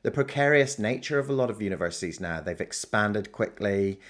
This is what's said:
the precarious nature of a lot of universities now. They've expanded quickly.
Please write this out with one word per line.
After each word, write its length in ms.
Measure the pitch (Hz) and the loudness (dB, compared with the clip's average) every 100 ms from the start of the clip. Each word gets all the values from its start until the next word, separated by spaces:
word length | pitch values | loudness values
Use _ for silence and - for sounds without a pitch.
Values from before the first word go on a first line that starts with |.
the 80 | - | -2
precarious 680 | 139 135 143 143 147 135 127 | 0 -2 2 4 6 4 2
nature 400 | 110 123 - 143 | -2 -2 0 -2
of 100 | 135 | 0
a 40 | |
lot 180 | 135 120 | 0 0
of 100 | 104 | -2
universities 600 | 101 90 87 - 90 80 | -4 -2 -2 -2 -6 -6
now. 200 | 90 82 | -6 -6
They've 200 | 78 82 | -6 -6
expanded 720 | 87 - - 107 104 104 98 | -6 -8 -2 2 2 0 -4
quickly. 680 | - 107 - 104 98 98 98 | -4 -4 -2 0 2 0 -2